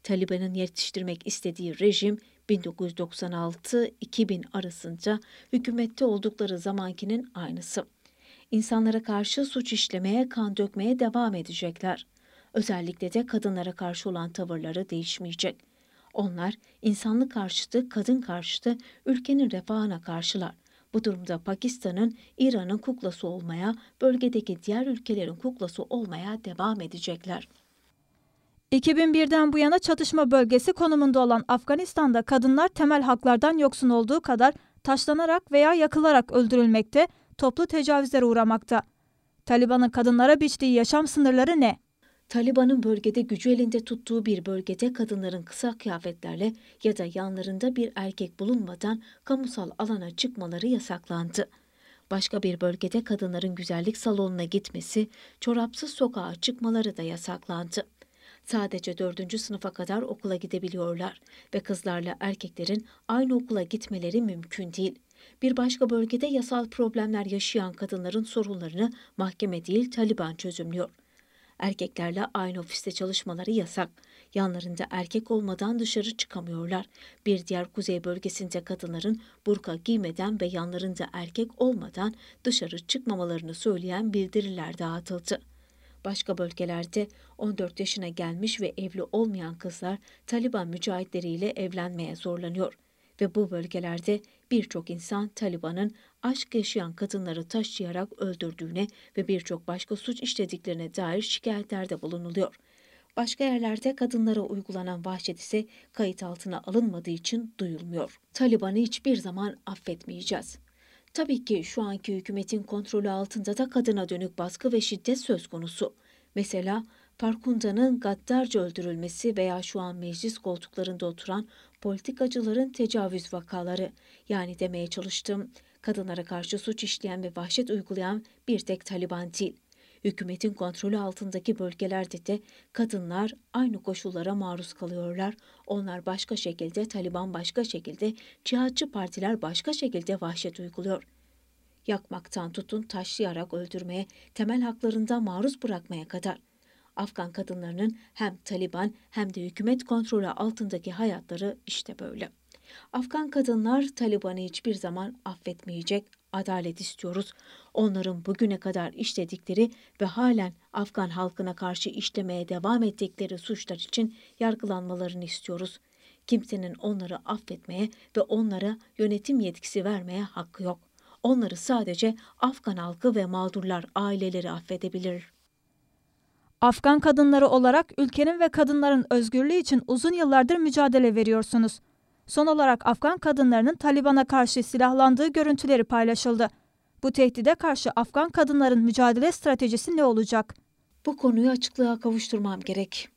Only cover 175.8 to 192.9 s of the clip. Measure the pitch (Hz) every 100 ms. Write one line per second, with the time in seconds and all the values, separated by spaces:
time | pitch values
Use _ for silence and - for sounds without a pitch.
175.8 | _ _ _ _ _ _ _ - 240 -
176.8 | 277 294 311 277 285 277 277 254 247 285
177.8 | 330 - 269 - 302 349 330 311 277 294
178.8 | 285 269 - 247 226 254 285 349 - 254
179.8 | - 247 330 349 294 269 254 349 311 294
180.8 | 277 262 240 214 220 220 214 233 220 -
181.8 | _ _ _ _ - 294 311 302 269 233
182.8 | - 233 294 359 311 277 254 226 247 339
183.8 | 294 285 277 269 262 269 240 254 233 247
184.8 | 254 262 262 254 311 311 302 277 277 254
185.8 | 226 233 226 226 247 233 220 - _ _
186.8 | _ _ 269 269 254 247 240 339 330 277
187.8 | - - - 285 330 - 285 285 269 240
188.8 | 233 226 247 240 320 - 302 262 247 226
189.8 | - 320 269 220 214 226 214 - _ _
190.8 | _ _ - 285 254 226 254 247 - -
191.8 | 240 226 233 226 - 214 202 190 185 190
192.8 | 190